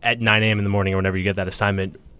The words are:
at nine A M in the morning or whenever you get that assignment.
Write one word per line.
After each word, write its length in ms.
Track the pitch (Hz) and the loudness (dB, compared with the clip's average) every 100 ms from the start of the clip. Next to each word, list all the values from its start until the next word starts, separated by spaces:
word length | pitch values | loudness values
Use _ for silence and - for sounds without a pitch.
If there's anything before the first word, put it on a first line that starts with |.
at 180 | 117 120 | -2 0
nine 220 | 113 107 | 2 2
A 80 | 110 | 2
M 80 | 107 | 0
in 60 | |
the 60 | 101 | 0
morning 220 | 101 95 | 0 0
or 60 | 95 | 0
whenever 180 | 95 95 | 0 -2
you 80 | |
get 120 | 92 98 | -2 -2
that 120 | 92 | -4
assignment. 500 | - 104 98 95 - - - | -2 -2 0 -4 -10 -20 -20